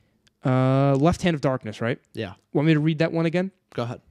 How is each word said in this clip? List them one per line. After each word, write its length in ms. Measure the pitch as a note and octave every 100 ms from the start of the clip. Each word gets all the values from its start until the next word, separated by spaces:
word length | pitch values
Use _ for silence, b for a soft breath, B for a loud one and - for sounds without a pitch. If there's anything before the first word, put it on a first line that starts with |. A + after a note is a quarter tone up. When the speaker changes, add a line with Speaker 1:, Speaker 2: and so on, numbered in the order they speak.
| _ _ _ _ C3+
Speaker 1:
uh, 500 | B2+ C3 C3+ C#3 C3+
Left 260 | D#3+ F3+
Hand 120 | F3+ D3+
of 60 |
Darkness, 400 | C#3+ C3 A2 G#2
right? 180 | A2+ D3+ _
Speaker 2:
Yeah. 200 | A2 F#2 - _
Speaker 1:
Want 140 | D3 D#3
me 60 |
to 60 | D#3
read 200 | D#3 D#3
that 120 | D#3+
one 140 | E3 E3
again? 260 | F3 F#3+ - _
Speaker 2:
Go 100 | -
ahead. 160 | A#2+ G#2+ _